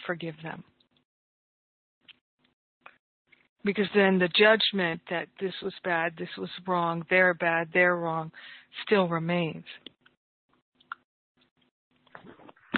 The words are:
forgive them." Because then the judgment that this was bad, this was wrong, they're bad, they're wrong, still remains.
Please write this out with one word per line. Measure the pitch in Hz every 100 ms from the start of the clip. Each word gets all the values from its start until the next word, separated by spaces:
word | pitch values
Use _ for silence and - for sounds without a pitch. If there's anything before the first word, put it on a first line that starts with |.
| -
forgive | 170 165 156
them." | 160 - - _ _ _ _ _ _ _ _ _ _ _ _ _ _ - _ _ _ _ _ _ - _ _ _ _ _ _ _
Because | 202 196 190 208
then | 196 190
the | 180
judgment | - 214 220 - 196 175 165 -
that | 170 156 -
this | 190 -
was | 196 -
bad, | 185 170 170 165
this | 180 -
was | 185 - 180
wrong, | 180 170 170 165
they're | 185 185
bad, | 170 170 165 165
they're | 180 180 175
wrong, | 170 160 160 - - - _ -
still | - 208 180
remains. | 165 165 175 165 160 - - - _ _ _ _ _ _ _ _ _ - - _ _ _ _ _ _ _ _ _ _ _ - - - - - _